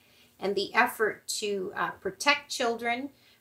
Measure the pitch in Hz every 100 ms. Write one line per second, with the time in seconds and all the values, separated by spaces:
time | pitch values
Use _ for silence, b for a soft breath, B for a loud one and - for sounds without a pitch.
0 | b b b b 196 196 196 220 247 -
1 | 214 - - - 208 202 190 196 170 -
2 | 190 - 285 285 - - 240 226 233 240
3 | 277 b b b